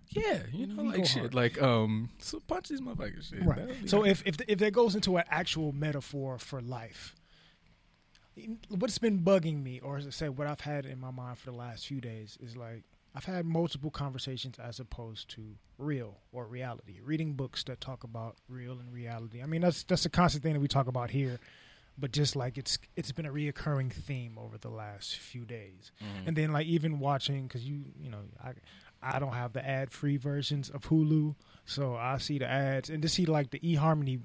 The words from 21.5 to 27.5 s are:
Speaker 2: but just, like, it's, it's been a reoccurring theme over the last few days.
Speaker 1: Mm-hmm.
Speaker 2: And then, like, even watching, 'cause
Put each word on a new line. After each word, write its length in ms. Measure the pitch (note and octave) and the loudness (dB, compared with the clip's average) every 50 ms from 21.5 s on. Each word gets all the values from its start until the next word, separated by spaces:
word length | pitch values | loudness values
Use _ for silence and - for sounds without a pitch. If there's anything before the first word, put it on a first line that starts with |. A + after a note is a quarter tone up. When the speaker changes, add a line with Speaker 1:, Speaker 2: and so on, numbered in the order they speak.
| - - - - - - - _ - - | -20 -20 -20 -20 -20 -20 -20 _ -10 -8
Speaker 2:
but 140 | C3+ C3+ | -6 -2
just, 220 | A2+ C#3+ D3 C3+ - | 2 2 2 2 2
like, 200 | C#3+ B2 B2+ A#2+ | 0 -2 -4 -4
it's, 220 | C3+ A#2 - - - - - _ | -4 -4 -2 -2 -2 -4 -6 _
it's 140 | - - - | -8 -8 -6
been 140 | B2+ - D#3+ | -6 -6 -6
a 60 | D3 | -4
reoccurring 600 | C3+ D3 D3 D3 C3+ - - D#3+ D3 C3+ C3 B2+ | -2 -2 -2 -2 -2 -2 0 0 2 2 0 -2
theme 460 | - - - - C#3 B2+ A#2+ A#2 A2 A2 | -4 -6 -6 -6 -6 -6 -6 -8 -10 -12
over 180 | A2+ A2 A2 | -12 -12 -12
the 140 | G#2+ A2+ A2+ | -12 -10 -10
last 460 | A2+ A2 G#2+ G#2 G#2 G2+ - - - | -10 -10 -10 -10 -10 -10 -8 -8 -8
few 280 | - - - - B2 A#2 | -8 -10 -12 -12 -12 -10
days. 460 | G#2+ A#2+ A2+ G2+ F#2+ F#2 F#2 - - - - | -10 -10 -12 -12 -14 -18 -20 -20 -20 -16 -12
Speaker 1:
Mm-hmm. 280 | - G3+ G3+ - - - | -10 -8 -8 -6 -4 -2
Speaker 2:
And 80 | D#3+ | 0
then, 160 | D#3 D#3 D#3 | 2 2 2
like, 140 | D3+ D3 D#3+ | 2 0 2
even 320 | E3 E3 E3 D3 E3 D#3 C#3+ | 2 2 2 2 0 0 0
watching, 460 | C3+ C#3+ C#3+ C3+ - D3 C#3 C#3 C3 | 0 0 0 0 0 -2 -2 -2 -4
'cause 140 | B2+ | -6